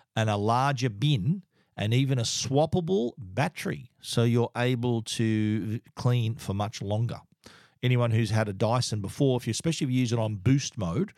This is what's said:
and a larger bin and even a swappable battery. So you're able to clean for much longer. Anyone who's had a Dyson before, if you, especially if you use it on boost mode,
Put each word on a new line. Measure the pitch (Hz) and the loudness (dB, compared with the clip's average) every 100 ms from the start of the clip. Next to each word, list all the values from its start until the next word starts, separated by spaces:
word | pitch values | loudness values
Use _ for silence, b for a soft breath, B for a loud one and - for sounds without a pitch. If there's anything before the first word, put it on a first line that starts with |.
| B | B
and | 113 110 | -2 0
a | 104 | 0
larger | 104 120 135 135 127 | 2 2 2 0 -2
bin | 104 147 127 98 196 - _ _ - | 0 0 2 0 -2 -6 _ _ -6
and | 104 | 0
even | 123 135 135 | 2 2 0
a | |
swappable | 110 - 120 135 160 185 165 196 240 - | -2 -4 0 2 2 0 0 0 -2 -6
battery. | 95 101 156 - - 143 123 _ | -10 -4 -4 -2 -8 -8 -10 _
So | - - | -4 2
you're | 117 120 117 120 | 4 4 2 0
able | 123 123 123 117 | 0 0 0 -2
to | 110 - 113 110 107 107 101 110 - - | -4 -2 2 2 2 0 -2 -6 -8 -4
clean | 123 123 113 113 | 0 0 0 -4
for | - | -4
much | 98 104 - | -4 -4 -4
longer. | 98 107 117 - - _ B B B B | -4 -2 -2 -6 -14 _ B B B B
Anyone | 127 123 117 | 0 2 4
who's | 113 110 | 2 2
had | 110 104 | 2 0
a | |
Dyson | 95 110 123 - 107 | 0 0 2 0 -4
before, | 95 - 139 123 | -6 0 2 2
if | 120 | -2
you, | |
especially | 110 165 156 139 | -2 -2 -2 0
if | |
you | 127 | 0
use | 123 | 2
it | 117 | 0
on | 110 104 | -2 0
boost | 113 139 - - | 2 2 2 -6
mode, | 87 98 208 | -4 -2 -4